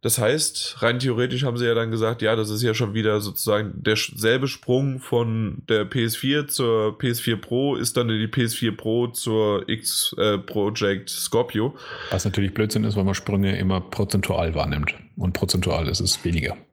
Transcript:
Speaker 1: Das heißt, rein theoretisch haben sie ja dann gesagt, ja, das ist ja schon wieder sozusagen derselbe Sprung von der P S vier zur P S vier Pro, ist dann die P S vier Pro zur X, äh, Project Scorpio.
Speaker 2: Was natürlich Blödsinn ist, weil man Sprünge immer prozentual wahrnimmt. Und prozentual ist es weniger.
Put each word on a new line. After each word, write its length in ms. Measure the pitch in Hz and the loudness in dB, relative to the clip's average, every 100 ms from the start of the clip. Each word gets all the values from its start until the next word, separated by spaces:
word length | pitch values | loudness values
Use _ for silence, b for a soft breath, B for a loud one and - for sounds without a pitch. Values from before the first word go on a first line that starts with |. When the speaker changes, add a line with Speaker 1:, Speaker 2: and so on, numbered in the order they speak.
Speaker 1:
Das 160 | 120 120 | 0 2
heißt, 640 | 110 151 - - - - | 2 2 0 -4 -8 0
rein 180 | 117 123 | 0 2
theoretisch 440 | 131 113 123 123 | 0 0 0 0
haben 140 | 135 117 | -2 0
sie 80 | 120 | 2
ja 80 | |
dann 180 | 117 113 | 2 0
gesagt, 300 | 113 110 117 | 0 0 2
ja, 140 | 107 113 | 2 2
das 140 | 107 | 0
ist 120 | 107 | 0
ja 120 | 120 | 0
schon 200 | 110 117 | 2 0
wieder 260 | 107 107 107 | 2 2 2
sozusagen 540 | 101 - - 104 107 - | -2 -4 0 2 0 -2
derselbe 720 | 104 107 - 113 110 127 135 | 2 2 0 0 2 4 0
Sprung 520 | - - 127 139 131 | -6 0 2 2 -4
von 640 | - 123 117 113 107 78 - | -2 0 2 0 -2 -4 0
der 160 | 110 101 | 0 2
P 180 | 131 117 | 0 0
S 100 | 110 | 0
vier 320 | 135 143 143 | 0 0 0
zur 500 | - 123 113 107 107 | -2 2 2 2 0
P 120 | 127 | -2
S 100 | 117 | -2
vier 160 | - 110 | -2 -2
Pro, 400 | - 123 139 139 | 0 0 0 0
ist 220 | 120 - | 0 0
dann 100 | 120 | 0
die 200 | 110 107 | 0 0
P 160 | - | 0
S 120 | 117 113 | 0 0
vier 200 | 113 104 | -2 -2
Pro 320 | 110 117 120 | 0 0 0
zur 600 | 117 - 110 107 101 98 | -2 0 2 4 2 -2
X, 480 | 110 - - - - | -4 -2 -2 -2 0
äh, 200 | 104 101 | 2 2
Project 720 | - 107 101 110 101 98 95 | -2 0 0 2 0 0 -4
Scorpio. 640 | - - - 101 104 117 - B B B | -8 -2 0 0 0 -2 -4 B B B
Speaker 2:
Was 120 | 92 | -2
natürlich 300 | 101 95 98 | 0 0 0
Blödsinn 320 | 98 107 110 107 | 0 0 2 0
ist, 100 | 101 | 2
weil 80 | |
man 100 | 98 | 0
Sprünge 440 | 95 - 101 98 95 | 0 0 0 2 2
immer 240 | 95 92 | 0 0
prozentual 760 | 90 - 101 98 - 85 82 78 | -2 -4 0 0 0 0 0 0
wahrnimmt. 400 | 73 71 73 - - - | 0 0 -2 -6 -12 -4
Und 160 | 92 | -2
prozentual 560 | 85 90 90 92 82 85 | 0 0 0 0 0 0
ist 100 | 87 | 0
es 240 | 90 - | 0 0
weniger. 320 | 87 82 73 - - | 0 0 0 -6 -12